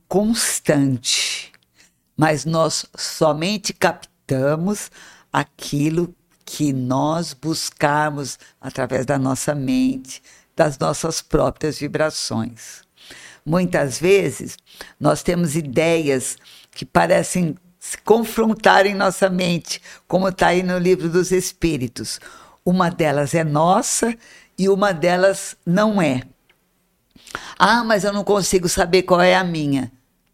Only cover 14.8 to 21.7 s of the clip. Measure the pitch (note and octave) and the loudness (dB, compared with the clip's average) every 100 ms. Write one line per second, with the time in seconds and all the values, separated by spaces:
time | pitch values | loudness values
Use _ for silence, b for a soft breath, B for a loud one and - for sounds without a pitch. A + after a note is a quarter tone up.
14.8 | B - D3 D3+ - F3 E3+ D3+ D3 A#2+ | B -2 0 0 0 0 0 -2 -2 0
15.8 | D#3+ E3 D3+ C3+ A#2 - B B B - | 2 2 0 -2 -2 -10 B B B -16
16.8 | - F3 E3+ F3 E3+ F3+ E3+ - _ _ | -4 0 2 2 0 -2 -2 -4 _ _
17.8 | - - - A3+ A3 - A3 G#3+ G3 F#3 | -16 -4 6 6 6 0 0 4 6 6
18.8 | G3 G3 F#3+ E3+ F#3+ F#3 F3+ E3+ - - | 6 2 0 2 0 2 0 -2 -4 -12
19.8 | B B - F3+ F#3+ F#3 E3+ F3+ F#3 F3+ | B B -4 0 0 2 2 2 0 0
20.8 | F3+ F#3 E3+ E3+ F3 F#3 F3+ - E3 | 2 2 2 0 2 0 -2 -4 -2